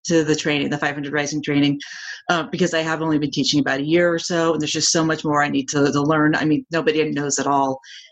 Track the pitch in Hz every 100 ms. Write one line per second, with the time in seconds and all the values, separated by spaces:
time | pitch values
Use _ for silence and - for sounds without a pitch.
0 | - 165 151 151 165 147 139 143 147 143
1 | 143 147 143 151 147 143 143 143 - -
2 | - - - 175 160 175 180 165 160 160
3 | 160 156 147 147 127 147 135 135 143 170
4 | 175 165 - 175 165 156 151 160 147 170
5 | 160 156 160 147 143 139 135 151 143 135
6 | 143 156 151 156 156 151 - 165 156 156
7 | 151 143 143 139 139 139 135 131 - -
8 | -